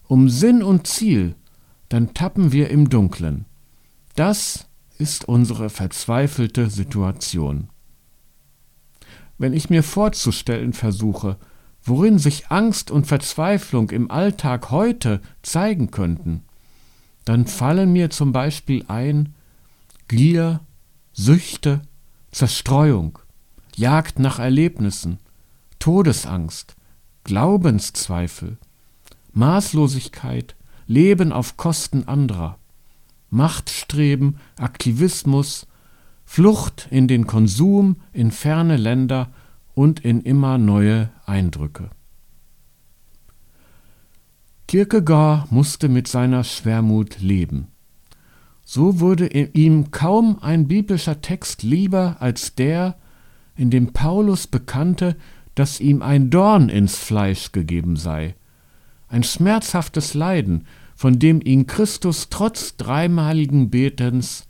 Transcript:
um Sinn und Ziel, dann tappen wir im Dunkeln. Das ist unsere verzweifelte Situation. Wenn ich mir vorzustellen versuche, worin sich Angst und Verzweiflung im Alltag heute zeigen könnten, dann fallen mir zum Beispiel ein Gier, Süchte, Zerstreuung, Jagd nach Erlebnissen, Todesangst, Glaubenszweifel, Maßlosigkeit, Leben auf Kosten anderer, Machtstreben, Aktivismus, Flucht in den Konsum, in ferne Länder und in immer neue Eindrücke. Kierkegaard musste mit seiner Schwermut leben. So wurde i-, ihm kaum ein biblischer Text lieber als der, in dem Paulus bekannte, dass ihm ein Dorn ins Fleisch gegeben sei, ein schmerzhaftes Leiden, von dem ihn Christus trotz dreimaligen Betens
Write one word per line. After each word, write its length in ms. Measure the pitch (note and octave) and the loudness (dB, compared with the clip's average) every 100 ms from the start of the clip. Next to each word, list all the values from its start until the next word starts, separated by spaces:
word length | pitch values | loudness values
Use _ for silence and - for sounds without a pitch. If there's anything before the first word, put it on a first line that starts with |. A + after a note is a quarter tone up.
| - | 2
um 200 | C3 C3 | 4 4
Sinn 360 | B2 A3 B3 | 4 4 4
und 240 | G3 F#3 - | 4 0 0
Ziel, 480 | - A3 A#2 F2 - _ _ _ _ - | -4 0 0 0 -6 _ _ _ _ -4
dann 240 | A#2 A#2 | -2 -2
tappen 380 | - F3 G3 E3 | -4 -4 0 2
wir 200 | C#3 D3 | 2 2
im 200 | D3 C#3 | 4 4
Dunkeln. 540 | A#2+ F#2+ - E2 C2+ - - _ _ _ _ _ - | 4 2 -2 -6 -6 -10 -20 _ _ _ _ _ -2
Das 500 | F3+ G#3 - - - _ _ - | -2 -2 -6 -10 -16 _ _ -8
ist 300 | D3 - - | -8 -6 0
unsere 420 | A#2+ A#2+ A2+ G#2+ | 2 2 -2 -8
verzweifelte 1000 | - F#2 - - A#2+ C#3+ C#3+ A2+ B2 A2+ | -8 -8 -8 -4 -2 -2 -2 -4 -2 -4
Situation. 1000 | G2+ F#2+ G#2 F#2+ - - F2 C#2+ C#2+ - - _ _ _ _ _ _ _ _ _ _ _ _ - - - - | -4 -6 -4 -4 -4 -8 -6 -4 -6 -10 -18 _ _ _ _ _ _ _ _ _ _ _ _ -20 -20 -20 -6
Wenn 140 | C3 | -4
ich 180 | D#3 - | -2 2
mir 140 | E3 | 2
vorzustellen 880 | D3+ G3 G#3+ G#3 A#2+ - - A#2 A#2+ | 2 0 -2 0 -4 -4 -4 -6 -6
versuche, 640 | - A2+ G2 G#2+ F#2+ G2+ G2 - - - _ | -4 -4 -2 -4 -4 -6 -8 -14 -20 -20 _
worin 340 | - C3 G#3+ G3+ | -2 2 4 4
sich 320 | D3 D3 - | 2 0 -2
Angst 400 | F3 A3+ - - | 0 0 -2 -2
und 160 | D3 D3 | -2 0
Verzweiflung 840 | C#3+ - - E3+ G3+ - B2 G#2+ | -2 -2 -4 -2 -2 -2 -2 -2
im 200 | G#2 A#2+ | -2 -4
Alltag 640 | D3+ G3+ G3+ C#3+ B2 - | -2 -2 -2 -4 -4 -4
heute 480 | D3 A#3 A#3+ A#2+ G2+ - - | -2 -2 -2 -2 -4 -6 -18
zeigen 500 | - E3 G#3 F#3+ A#2 | -6 -2 -2 -2 -4
könnten, 500 | - F2 E2 E2 D#2+ - _ _ _ _ _ _ _ | -4 -4 -4 -6 -8 -10 _ _ _ _ _ _ _
dann 220 | - A#2 A#2 | -2 0 0
fallen 460 | - B2+ F3+ F#3 | -2 0 2 4
mir 180 | F3+ E3 | 2 0
zum 220 | - C#3+ | 0 0
Beispiel 520 | B2+ C#3+ - - C3 - | 0 -2 -6 -4 -4 -4
ein 460 | A2 C#3 D3 D3 - _ _ _ _ _ - - | -6 -2 -2 -2 -8 _ _ _ _ _ -20 -2
Gier, 540 | A#2 D3+ E3+ E3 D#3+ - - _ _ _ | 2 4 4 0 -4 -8 -20 _ _ _
Süchte, 720 | - G#2 F3 - - C#3+ C#3+ C#3+ - - - _ | -2 4 4 2 -6 -2 -2 -6 -20 -20 -20 _
Zerstreuung, 880 | - B2 - - C3+ D3+ G#2+ D#2 - - - _ - - - | -2 -2 -2 0 2 4 2 -2 -8 -20 -20 _ -20 -14 -4
Jagd 400 | A#2+ D#3 D#3 - | 0 0 0 -2
nach 200 | C3+ B2+ | -2 0
Erlebnissen, 800 | B2 C3+ E3+ - G2+ - E2+ F#2 _ _ _ _ _ - | 0 2 0 0 -4 -4 -8 -10 _ _ _ _ _ -6
Todesangst, 960 | D#3 F#3 E3 G#2+ - F2 D#2+ - - - _ _ _ _ | 0 2 2 0 -2 -6 -6 -10 -18 -20 _ _ _ _
Glaubenszweifel, 1300 | - G2+ D#3+ G3+ E3+ G#2 - - - F2 F2 - E2 A2+ _ _ _ _ - - _ | -6 0 2 2 2 0 -2 -8 -6 -4 -6 -8 -14 -14 _ _ _ _ -20 -20 _
Maßlosigkeit, 1200 | G#2 C3+ F#3+ G3+ D#3 C#3+ C3+ - - B2+ B2 - - - - - | 0 2 2 0 0 0 0 -8 -12 -10 -8 -10 -16 -20 -16 0
Leben 440 | B2 F#3 F#3+ E3 | 4 6 4 2
auf 280 | G#2+ A#2+ - | -2 -6 -4
Kosten 500 | E3 D#3+ - C#3 - | -4 -4 -4 -4 -2
anderer, 500 | C#3 C3 F#2 D#2+ - _ _ - _ _ _ _ | -2 -2 -2 -8 -10 _ _ -20 _ _ _ _
Machtstreben, 1080 | A2 D3+ - - - - D3 D3 C#3+ C#3 D3 - - | 0 0 -2 -10 -12 -6 -2 0 2 0 -4 -12 -10
Aktivismus, 1080 | A2+ - B2 A#2 F3+ - C#3+ C#3 C#3+ - - _ _ _ - - | -8 -4 -2 0 0 0 0 0 -2 -8 -16 _ _ _ -20 -20
Flucht 640 | - - G3 G#3+ - - - | -4 4 4 4 -2 -12 -2
in 160 | C3 B2+ | 2 4
den 200 | B2 A2+ | 2 2
Konsum, 680 | A2 A2 G2 F#3 G3+ G3 F#3 - | 2 2 4 2 4 2 0 -6
in 160 | - A2+ | -2 -2
ferne 480 | G#2+ D3 D#3+ E3+ C#3+ | 0 -2 0 2 2
Länder 500 | A2 B2+ B2+ C3 B2 - - - - | 0 0 0 -2 -6 -12 -20 -20 -8
und 260 | - D3 D#3+ | 2 2 2
in 220 | A#2+ A#2 | 0 0
immer 340 | B2 C#3 C3+ C3 | 2 2 2 2
neue 540 | G#2 G2+ G#2 A2 A2 - - | 2 4 4 2 -2 -8 -6
Eindrücke. 640 | G2 F2+ D2+ D2+ - F2+ - - - - - - _ _ _ _ _ _ - _ _ - _ _ - _ _ _ _ _ _ _ _ - | -2 -2 -4 -8 -10 -16 -18 -20 -20 -20 -20 -20 _ _ _ _ _ _ -20 _ _ -20 _ _ -20 _ _ _ _ _ _ _ _ -2
Kierkegaard 840 | F#3 G3+ A3 D#3+ D#3 D3+ D3+ D3 | 0 2 2 4 4 4 2 0
musste 380 | A#2 D3 - C#3+ | 0 0 0 0
mit 180 | B2+ B2 | 0 0
seiner 360 | B2 B2+ B2+ | 0 0 0
Schwermut 760 | A#2+ - A2+ A2+ A2 G#2+ G#2 - | -2 -6 -2 0 2 2 -2 -4
leben. 460 | F#2+ G2 E2 C#2 - _ _ _ _ _ _ _ _ _ | -2 0 -2 -6 -10 _ _ _ _ _ _ _ _ _
So 360 | - B2+ F3 F3+ | -8 0 2 2
wurde 260 | F3+ F3 F3+ | 2 2 0
i-, 240 | C#3+ C#3+ | -2 0
ihm 380 | D#3 D#3+ D#3 D3 | 4 4 4 0
kaum 480 | - D#3+ G#3+ A3+ G3+ | -2 0 2 2 0
ein 260 | D3 E3 C#3+ | -2 0 2
biblischer 540 | G3+ G#3 F3 - D3+ | 0 0 -2 -4 -6
Text 420 | - F#3 - - | -6 -8 -10 -8
lieber 540 | G#2+ E3 G3 F#3+ F3+ - | -2 0 0 0 -2 -2
als 340 | B2+ A2+ - | -4 -4 -6
der, 420 | - C3+ E3+ F#3 F3+ - - - _ _ - | -4 -2 -2 -4 -6 -16 -20 -20 _ _ -4
in 140 | B2 | 0
dem 220 | B2 B2 | 2 2
Paulus 540 | - D3+ F#3+ G#3 F#3+ - | 0 0 2 2 0 -2
bekannte, 720 | B2+ - C3 E3+ F3+ F3+ D#3+ - - - | -6 -4 -2 -2 0 -2 -4 -10 -20 -10
dass 260 | - C#3+ - | -2 -2 0
ihm 220 | C#3+ C#3+ | 2 2
ein 280 | C3+ C#3+ B2+ | 2 2 4
Dorn 380 | F3 G3+ G#3 B2+ | 4 6 6 4
ins 280 | G#2 G2 - | 4 2 0
Fleisch 560 | - G#2+ G2 F#2 - | -4 -2 0 -2 -6
gegeben 440 | G2 D#2+ E2+ E2+ D#2 | -6 -4 -4 -2 -4
sei, 380 | E2 D#2 D#2+ - _ _ _ _ - _ - | -4 -6 -8 -10 _ _ _ _ -20 _ -6
ein 140 | A#2 | -2
schmerzhaftes 920 | - - F#3 A3 - F3+ D3+ D#3 D3 | -2 0 2 0 -2 -4 -4 -6 -4
Leiden, 520 | D3 E3+ F3+ F#2+ E2 - - - | -4 -2 -2 0 -4 -6 -20 -20
von 240 | - C3 B2 | 0 2 4
dem 220 | D#3+ D#3+ | 4 4
ihn 240 | - C3 B2+ | 4 2 2
Christus 640 | - G#3 - F3+ D#3 - | 0 -2 -2 -4 -4 -6
trotz 460 | - A3 - - - | -4 -4 -4 -12 -10
dreimaligen 920 | - C#3+ F3 E3+ D3+ D#3+ C#3+ C#3+ A#2+ | -4 -2 0 0 0 0 2 2 2
Betens 760 | B2 C3+ C3+ B2 B2 B2 - - | 2 0 -2 -2 -2 -4 -10 -12